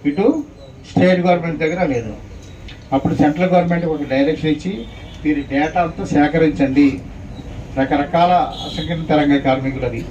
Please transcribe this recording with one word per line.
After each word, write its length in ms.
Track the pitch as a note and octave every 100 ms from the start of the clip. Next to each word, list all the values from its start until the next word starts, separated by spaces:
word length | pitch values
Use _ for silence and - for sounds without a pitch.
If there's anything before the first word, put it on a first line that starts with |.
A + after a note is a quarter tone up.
| C#3+
ఇటు 380 | D3 A3+ D#4+ - - - - -
స్టేట్ 300 | - F#3 F#3
గవర్నమెంట్ 400 | F3 F3 E3 D3+
దగ్గర 260 | D#3+ F3 D3
లేదు. 260 | A#2+ A2 G#2 - - - - - - -
అప్పుడు 220 | C#3 F3
సెంట్రల్ 360 | D#3 D3+ D#3+ F3+
గవర్నమెంట్ 360 | F3 E3+ E3+ E3+
ఒక 160 | D3+
డైరెక్షన్ 480 | C#3+ C3 C#3+ D3+ D#3
ఇచ్చి, 340 | D3 F#3 G#3+ A#3 - - -
"మీరు 160 | D3+ C#3+
డేటా 420 | B2+ C#3 D#3 F3+
అంతా 220 | E3+ E3
సేకరించండి, 960 | F3 D3+ D3 D#3+ D#3+ C#3+ C3+ C3+ C#3+ B2+ - - - - - - - B2+
రకరకాల 520 | C3+ D3 C#3+ E3 F3 F3+ - - D3
అసంఘటిత 460 | - D#3+ E3+ -
రంగ 260 | D3+ C#3+ C#3+
కార్మికులది." 680 | C3+ C3 C3 B2+ B2 A2+ A2+